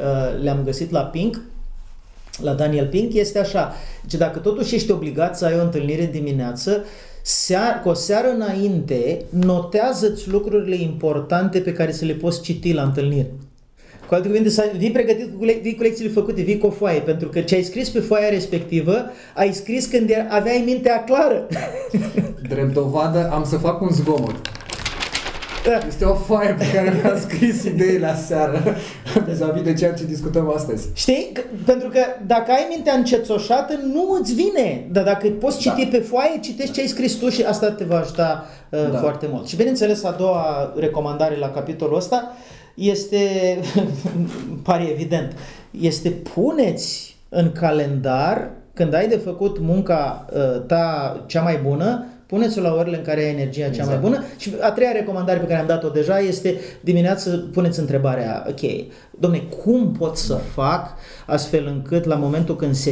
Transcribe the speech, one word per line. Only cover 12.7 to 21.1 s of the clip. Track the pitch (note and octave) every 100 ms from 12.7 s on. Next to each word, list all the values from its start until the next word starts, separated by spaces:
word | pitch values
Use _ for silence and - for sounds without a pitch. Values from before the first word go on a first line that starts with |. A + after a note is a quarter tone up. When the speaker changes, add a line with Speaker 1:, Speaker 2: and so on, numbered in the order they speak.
Speaker 1:
la | D#3+
întâlnire. | C3+ C3+ C#3+ C#3+ C3 - - _ _ _ - - -
Cu | F3
alte | F#3+
cuvinte, | G#3+ A3
să | G#3+ G#3 F#3
vii | A3
pregătit | B3 A3+ G#3+ A#3+ F#3+
cu |
le-, | A3+ A3+
vii | G3+ A3+
cu |
lecțiile | A3+ A3 G#3+
făcute, | G#3+ G#3 F#3+
vii | F3+ G#3
cu | G#3
o |
foaie, | - G3+ D#3
pentru | C#3+ D#3+ D#3
că | E3+
ce | E3 F#3
ai |
scris | F3 A#3 B3+
pe | A#3
foaia | - G#3+ G#3+
respectivă, | G3+ - E3+ - E3 D3+ A3 B3 - - -
ai | G3
scris | F#3 - B3+ B3
când | B3 A3
era, | A3 G#3+
aveai | G#3 G#3+ B3 A#3
mintea | B3+ B3 A3+
clară. | A3+